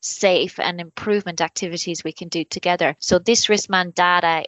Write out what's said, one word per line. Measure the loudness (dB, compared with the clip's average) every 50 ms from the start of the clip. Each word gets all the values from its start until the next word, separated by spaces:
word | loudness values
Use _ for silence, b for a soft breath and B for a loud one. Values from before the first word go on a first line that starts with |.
safe | -10 -10 -6 2 4 4 4 4 2 0 -2 -4
and | -4 -4 -4 -6
improvement | -10 -12 -12 -8 -2 0 0 0 0 -4 -2 -2
activities | -2 -2 -2 -6 -6 -6 -6 -6 -6 -6 -6 -6
we | -6 -8
can | -10 -10 -12
do | -6 -6 -6
together. | -6 -6 -8 -4 0 0 0 2 2 0 0 -2
So | 0 2 2 2
this | 4 4 2 2 4
Riskman | 2 2 0 0 0 0 0 0 0 0
data | 2 4 4 4 4 4 2 0 0 -2